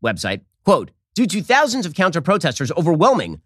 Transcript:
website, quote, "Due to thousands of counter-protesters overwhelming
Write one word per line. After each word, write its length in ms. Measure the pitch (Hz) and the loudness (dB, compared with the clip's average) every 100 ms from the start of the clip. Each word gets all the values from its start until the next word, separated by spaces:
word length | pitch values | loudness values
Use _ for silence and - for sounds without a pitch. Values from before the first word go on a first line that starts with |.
website, 380 | 113 95 101 101 _ _ | -4 -2 -4 -6 _ _
quote, 280 | - 170 95 _ _ - | 2 2 0 _ _ -4
"Due 100 | 233 | -2
to 160 | 196 | -2
thousands 460 | 160 254 302 254 180 | 0 2 2 -2 -6
of 80 | 147 | -2
counter-protesters 760 | 185 165 147 151 151 120 131 | -2 0 0 0 0 -4 -4
overwhelming 680 | 165 165 156 220 254 90 80 | -2 0 4 4 2 -2 -10